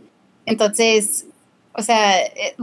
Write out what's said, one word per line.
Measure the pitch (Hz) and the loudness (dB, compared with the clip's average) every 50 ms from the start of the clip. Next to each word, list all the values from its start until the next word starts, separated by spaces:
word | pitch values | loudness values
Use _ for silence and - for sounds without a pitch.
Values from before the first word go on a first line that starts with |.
| - _ _ _ _ _ _ _ _ | -20 _ _ _ _ _ _ _ _
Entonces, | - 220 214 220 208 208 - 226 226 220 214 202 - - - - - _ _ _ _ _ _ _ _ - | -6 0 0 0 0 2 0 2 2 2 2 0 0 -6 -8 -10 -14 _ _ _ _ _ _ _ _ -12
o | - | -10
sea, | 214 - 233 220 214 202 190 180 | -2 0 0 2 2 2 2 2
eh, | 123 - - - 202 - - - | 0 -4 -6 -8 -10 -10 -8 -10